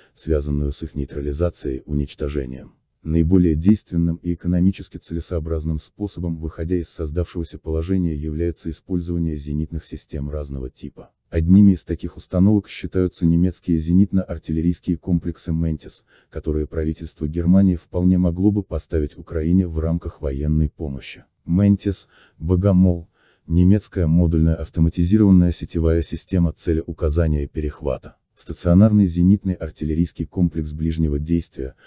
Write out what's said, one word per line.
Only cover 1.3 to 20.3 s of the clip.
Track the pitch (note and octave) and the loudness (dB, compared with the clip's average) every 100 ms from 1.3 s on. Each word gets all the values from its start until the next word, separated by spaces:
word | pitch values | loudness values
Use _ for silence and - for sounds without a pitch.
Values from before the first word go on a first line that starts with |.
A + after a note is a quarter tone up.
| C#2+ F2 - D2 C2 - | -2 -2 -4 -8 -8 -4
уничтожением. | D2 C#2+ - C#2+ D2 C2 B1+ - _ _ _ | -4 -4 -6 -6 -4 -6 -10 -16 _ _ _
Наиболее | D#2 E2 D#2+ F#2 F2 | -2 0 4 4 4
действенным | D#2 F2 G#2+ - E2+ E2+ E2 | 2 4 2 2 -2 0 -2
и | F2 | -6
экономически | E2+ F2 F2+ F#2 - - E2+ | -6 -2 2 2 0 -8 -16
целесообразным | - E2 - F2 D#2+ D#2+ D#2 D#2 | -10 -10 -6 -6 -4 -6 -4 -6
способом, | - _ G2+ - E2+ E2 | -8 _ -10 -6 -8 -6
выходя | D#2+ - E2 | -8 -8 -4
из | F2+ E2 | -4 -4
создавшегося | - D#2+ D#2+ E2+ F#2 E2 D#2+ | -8 -6 -4 -4 -6 -10 -10
положения, | - D#2+ E2+ F#2+ F2 | -6 -4 -2 -2 -2
является | D2+ D#2 D2+ E2+ E2 E2+ | -4 -6 -4 -4 -4 -10
использование | D#2 - F2+ E2+ F2 E2 D2+ | -12 -6 -6 -4 -4 -4 -4
зенитных | D2 D2+ D#2 D#2 - | -6 -6 -4 -8 -10
систем | D2+ - D#2 C#2+ | -16 -12 -10 -8
разного | D2+ C#2+ C#2 B1+ | -8 -8 -10 -10
типа. | - C#2 - - _ _ | -12 -18 -18 -20 _ _
Одними | E2+ E2 F#2+ G2+ | -2 4 8 8
из | F2+ | 4
таких | - E2+ E2+ - | -2 -6 -6 -12
установок | - F2 G2 G#2+ - | -6 2 4 2 0
считаются | - F2+ F#2 F2+ - | -10 -6 -2 -2 0
немецкие | E2+ E2+ F2+ - - E2 | 2 2 2 -2 -2 -2
зенитно-артиллерийские | D#2 F2+ G2+ F#2+ - E2 - D#2+ E2+ F2 - E2+ | 2 4 4 2 -4 -8 -6 -2 -2 -2 -4 -6
комплексы | - F2+ F2 D#2+ - | -2 -4 -4 -8 -6
«Ментис», | D#2+ E2 D#2 - - _ _ _ | -4 -2 -4 -8 -20 _ _ _
которые | - - D2+ D2+ | -10 -4 -4 -4
правительство | D#2+ D#2+ D#2 E2 - D2+ | -4 -4 -6 -10 -8 -6
Германии | E2 E2+ F#2+ G2 F2 | -2 2 4 4 0
вполне | - F2+ F2+ F#2 | -4 -2 2 2
могло | F2+ E2+ G2 | 2 0 0
бы | G2+ | 0
поставить | F#2+ D#2+ - D#2+ D2 - | -4 -8 -4 -4 -4 -8
Украине | - D#2+ D#2+ F#2 F2 | -10 -6 0 2 2
в | D#2+ | -2
рамках | D#2+ E2 F2 - | -2 -2 -6 -8
военной | C#2+ | -6